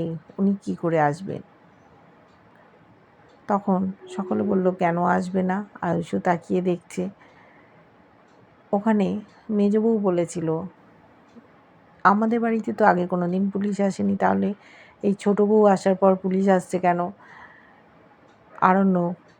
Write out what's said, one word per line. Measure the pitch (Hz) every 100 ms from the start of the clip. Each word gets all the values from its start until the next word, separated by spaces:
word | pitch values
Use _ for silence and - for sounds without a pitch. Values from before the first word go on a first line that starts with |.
| 165 165 - -
উনি | 196
কী | 202 -
করে | 180 170 160
আসবেন? | 147 143 196 - - _ _ _ _ - - _ _ _ _ _ _ _ _ _ _ _ - - -
তখন | 202 196 185 190 190 -
সকলে | - 185 214
বলল, | 208 202 185
"কেন | 185 175 170 175
আসবে | 185 180 190
না?" | 185 190 208 -
আয়ুষও | 180 170 165 196
তাকিয়ে | 190 175 - 190
দেখছে। | 180 175 - - 185 202 - - - - - - _ _ _ _ _ _ - _ _
ওখানে | 202 214 214 185 202 - - -
মেজবউ | 208 202 214 220 226
বলেছিল, | 202 175 170 175 160 160 180 - - - - _ _ - - _ _ _ _ _
"আমাদের | - 202 226 233
বাড়িতে | 226 226 220
তো | 214
আগে | 208 180 175
কোনো | 180 175
দিন | 185 196
পুলিশ | 196 202 196
আসেনি, | 202 190 202 196
তাহলে | 190 196 196 208 - - - -
এই | 208
ছোট | 196 - 202
বউ | 208 214 208
আসার | 190 190 185
পর | 196 190
পুলিশ | 190 185 196
আসছে | 185 180 180
কেন?" | 180 175 175 202 - - - - - - _ _ _ _ _ _ _
আরণ্যক | - 185 190 196 180 175 180 _ _